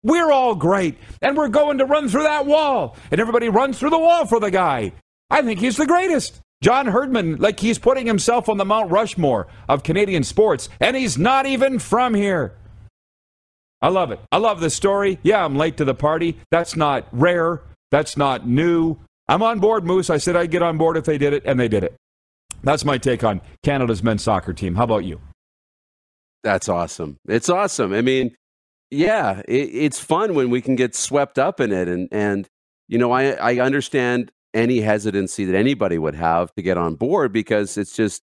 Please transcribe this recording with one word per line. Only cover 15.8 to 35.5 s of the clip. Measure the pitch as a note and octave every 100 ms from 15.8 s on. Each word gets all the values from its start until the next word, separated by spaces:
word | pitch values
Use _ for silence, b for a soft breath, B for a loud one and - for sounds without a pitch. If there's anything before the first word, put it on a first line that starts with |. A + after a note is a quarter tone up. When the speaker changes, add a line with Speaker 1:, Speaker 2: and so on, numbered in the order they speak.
Speaker 1:
the | C#3
party. | B2+ D3 D#3+ E3+ D#3+ -
That's | E3 E3+
not | E3 D3+ C3 -
rare. | A#2 E3+ F3 E3 E3+ - - _
That's | C#3+ D3+ -
not | C#3 B2+
new. | A#2+ B2+ E3+ E3+ E3 D#3 - _ -
I'm | E3
on | A3+ A3+
board, | G3+ A3
Moose. | E3+ F#3 F3+
I | D3+
said | F3+
I'd | F3 E3+
get | E3+
on | E3+ D#3+
board | E3 D#3+
if |
they | D#3+ D3
did | C#3+
it, | C#3+
and | - B2+
they | A#2+
did | G#2
it. | F2+ - _ _ _ _ _ -
That's | C3+ D3+
my | D3 C3
take | C3 A#2+
on | A2+ F#2+ b b
Canada's | - C#3 B2 G#2
men's | A2+ G#2+
soccer | - G2 -
team. | E2 F#2+
How | F2
about | A#2 G#2+
you? | F2+ D2 - _ _ _ _ _ _ _ _ _ _ _
Speaker 2:
That's | A2+ F#2+ -
awesome. | F2 E2+ - D#2 C2+ -
It's | A2+ -
awesome. | F3+ G3+ - G#2
I | G2+
mean, | B2 C3 B2 _ _ _ _ _ _
yeah, | C#3+ F#3+ A3 B2+ G2 -
it, | B2 C#3+
it's | B2 D3+ -
fun | - D#3+ G#3+
when | D#3 B2+
we | B2
can | B2
get | B2+ B2 -
swept | - C#3+ C#3 -
up | D3+ F#3
in | A#2+
it. | F#2+ F2
And, | F2+ F#2
and | G#2 G#2 G2+ F#2+ _ _ _ _
you | A#2
know, | B2
I, | B2 C3+
I | A#2 A#2 B2
understand | B2+ C#3 - C#3+ E3+ D#3 - _ _
any | A2 A#2+ B2
hesitancy | G#2+ G#2+ G#2 G2 F#2+ -
that | F#2+